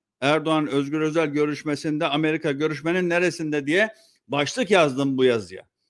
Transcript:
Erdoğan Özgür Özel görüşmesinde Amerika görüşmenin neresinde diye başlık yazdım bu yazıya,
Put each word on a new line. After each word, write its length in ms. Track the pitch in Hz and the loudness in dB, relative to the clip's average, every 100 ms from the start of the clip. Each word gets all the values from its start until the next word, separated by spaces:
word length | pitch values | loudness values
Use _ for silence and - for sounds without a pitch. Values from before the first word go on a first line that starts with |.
| _ _ | _ _
Erdoğan 460 | 135 156 151 156 147 | 0 0 2 0 0
Özgür 340 | 139 139 156 | -2 -2 -2
Özel 260 | 156 156 156 | 0 0 0
görüşmesinde 800 | 143 147 143 156 143 160 151 160 | 0 -2 -2 -6 -4 -4 -2 -2
Amerika 440 | 143 156 156 156 | 0 0 0 -2
görüşmenin 580 | 139 156 147 156 180 180 | 0 0 0 -2 0 0
neresinde 580 | 170 180 - 156 147 139 | 2 0 -2 -4 -2 0
diye 220 | 170 214 - _ _ _ | 2 0 -2 _ _ _
başlık 440 | 135 143 - 208 | -2 -2 -2 2
yazdım 460 | 196 156 127 139 131 | 4 4 2 -2 2
bu 60 | |
yazıya, 440 | 127 117 92 92 - _ _ | 4 4 -2 -14 -20 _ _